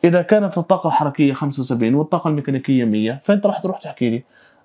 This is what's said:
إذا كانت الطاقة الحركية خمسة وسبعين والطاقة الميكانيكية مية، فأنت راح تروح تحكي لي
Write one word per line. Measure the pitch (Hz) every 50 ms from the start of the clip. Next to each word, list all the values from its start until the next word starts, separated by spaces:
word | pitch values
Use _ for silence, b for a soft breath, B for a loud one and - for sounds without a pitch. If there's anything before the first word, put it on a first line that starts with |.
| -
إذا | 175 170 180
كانت | 175 - 214 214 202 190 - 175
الطاقة | 165 - 190 180 - 160
الحركية | 151 151 151 147 139 - 151 139
خمسة | 135 - 156 143 139 139
وسبعين | 127 127 131 117 117 113 127
والطاقة | 143 160 156 - 170 - 165
الميكانيكية | 151 147 139 - 139 131 135 - 135 127 120
مية، | 113 107 107 107 110 127 139 _
فأنت | - 202 202 202
راح | 196 196 -
تروح | - 180 185 -
تحكي | - 165 - - 123 117
لي | 113 123 - b b b b b b b